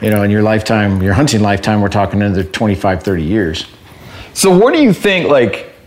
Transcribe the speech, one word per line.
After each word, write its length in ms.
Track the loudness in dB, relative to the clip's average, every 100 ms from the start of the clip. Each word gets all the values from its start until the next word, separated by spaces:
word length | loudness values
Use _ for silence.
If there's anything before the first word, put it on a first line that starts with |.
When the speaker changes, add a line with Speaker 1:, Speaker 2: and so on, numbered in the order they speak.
Speaker 1:
You 80 | -2
know, 140 | 0
in 60 | 0
your 100 | 2
lifetime, 580 | 2 0 0 0 0 0
your 120 | 0
hunting 280 | 0 0 0
lifetime, 380 | 0 0 0 0
we're 100 | 0
talking 300 | 0 -2 -2
another 200 | -2 -2
twenty-five, 600 | -4 -4 -2 0 -2 -2
thirty 180 | -2 -4
years. 440 | -2 -2 -2 -6 -12 -20 -20 -20 -20 -20 -16
Speaker 2:
So 240 | -2 2 4
what 180 | 4
do 80 | 4
you 100 | 2
think, 360 | 2 0 0 2
like, 440 | 2 2 -2 -12 -20